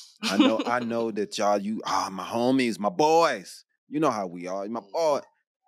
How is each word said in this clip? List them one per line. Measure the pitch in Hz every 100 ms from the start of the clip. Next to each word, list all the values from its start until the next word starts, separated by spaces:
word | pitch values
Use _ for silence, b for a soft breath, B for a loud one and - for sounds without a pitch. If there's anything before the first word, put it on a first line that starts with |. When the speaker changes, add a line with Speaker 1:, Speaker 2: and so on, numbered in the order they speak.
| B B
Speaker 1:
I | 220 196
know, | 262 110 -
I | 123
Speaker 2:
<laughs> |
Speaker 1:
know | 117 117 113
that | 104 98 -
y'all, | 104 104
you, | 101 110 -
ah, | 95 95
my | 95
homies, | 90 117 120 131 120 92
my | 104
boys. | 90 151 165 165 113 90 - _ _ _
You | 147
know | 156
how | 110 95
we | 87 87
are. | 98 101
My | 117
Speaker 3:
Mm-hmm. | 110
Speaker 1:
boy, | 160 160 135 - _ _ _